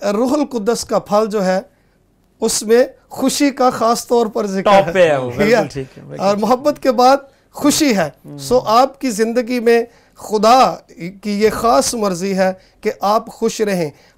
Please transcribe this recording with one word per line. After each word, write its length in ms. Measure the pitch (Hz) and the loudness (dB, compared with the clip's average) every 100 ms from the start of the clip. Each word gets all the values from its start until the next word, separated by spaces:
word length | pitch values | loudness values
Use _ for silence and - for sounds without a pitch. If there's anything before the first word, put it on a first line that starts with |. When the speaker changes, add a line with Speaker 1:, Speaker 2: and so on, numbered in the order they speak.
| 202 | -2
Speaker 1:
रूहुल 400 | 208 254 294 285 | -2 0 0 -2
कुद्दस 380 | 240 202 233 | -4 -4 -4
का 160 | - 208 | -2 -4
फल 280 | - 208 220 | 0 0 0
जो 120 | 208 | -2
है, 340 | 185 185 247 _ _ _ _ _ _ _ | -2 -2 -4 _ _ _ _ _ _ _
उसमें 520 | 220 - 214 233 262 - _ | -4 -4 0 2 2 -4 _
खुशी 400 | - 262 - 285 | -6 -4 0 0
का 180 | 269 254 | 2 0
ख़ास 380 | 247 226 233 - | 0 0 -2 0
तौर 180 | 240 226 | -2 0
पर 200 | 233 208 | -4 -4
जिक्र 140 | 190 | -2
Speaker 2:
टॉप 240 | 196 196 175 | 4 4 4
Speaker 1:
है। 80 | |
Speaker 2:
पे 100 | 185 | 4
है 160 | 170 143 | 4 2
वो, 80 | 127 | -2
बिल्कुल 220 | 120 208 | -2 2
Speaker 1:
या, 160 | 233 147 | 2 0
Speaker 2:
ठीक 240 | 139 131 - | -6 -12 -14
है, 120 | 139 | -16
बिल्कुल 180 | 143 190 | -4 -2
Speaker 1:
और 80 | 202 | 0
Speaker 2:
ठीक। 100 | 208 | 0
Speaker 1:
मोहब्बत 320 | 254 294 294 | 0 0 -2
के 140 | 277 | 0
बाद 360 | 233 247 269 - _ _ | 2 4 2 -2 _ _
खुशी 400 | - 294 277 294 | -4 -2 2 2
है। 220 | 202 156 - 151 | 0 -2 -6 -18
Speaker 2:
हम्म। 120 | 143 | -14
Speaker 1:
सो 200 | 139 254 | -2 0
आपकी 520 | - 220 269 269 262 | 2 2 2 0 -6
ज़िंदगी 500 | 202 226 233 233 247 | -2 -2 -2 -2 -2
में 280 | 226 233 233 _ _ - | 2 2 0 _ _ -20
खुदा 640 | - 214 214 262 214 170 - - | -6 0 4 6 4 0 -10 -16
की 400 | 170 196 208 202 | -14 -10 -6 0
ये 100 | 214 | 0
ख़ास 460 | - 233 269 - 240 | 0 0 2 0 -2
मर्जी 380 | 208 175 196 | -2 -2 -2
है 260 | 185 190 185 _ _ | 0 0 -2 _ _
कि 80 | 214 - | -8 -4
आप 260 | 190 214 220 | 0 0 -2
खुश 320 | - 226 - | -6 -6 -2
रहें, 300 | 208 185 156 - _ | -2 -2 -4 -8 _